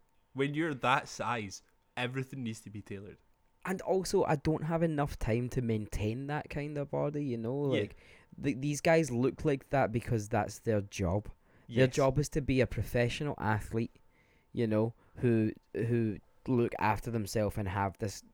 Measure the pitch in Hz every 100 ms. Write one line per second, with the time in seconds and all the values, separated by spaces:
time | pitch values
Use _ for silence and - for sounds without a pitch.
0 | _ _ _ 127 143 147 165 131 123 139
1 | - - 107 120 101 - _ _ _ -
2 | 123 131 131 139 117 110 107 104 - 98
3 | 104 - _ _ _ _ - 185 - 190
4 | 170 190 - 151 156 156 151 165 165 147
5 | 143 - - 117 123 135 117 107 104 -
6 | 107 123 139 151 - 165 147 147 143 143
7 | 147 147 143 117 113 143 139 127 107 -
8 | - - - - 143 127 147 143 170 165
9 | 147 120 127 - 151 135 - 139 107 117
10 | - 117 104 113 107 - 117 107 98 -
11 | 87 101 - - _ - - 117 131 147
12 | 135 131 147 - 127 131 113 - - 123
13 | 120 - 147 - 104 107 - 113 117 -
14 | _ _ _ _ _ - 113 107 113 -
15 | _ - 123 113 110 - _ - 117 120
16 | 110 98 - _ - 120 117 - 107 101
17 | 120 113 98 113 101 110 95 101 98 -
18 | 101 - -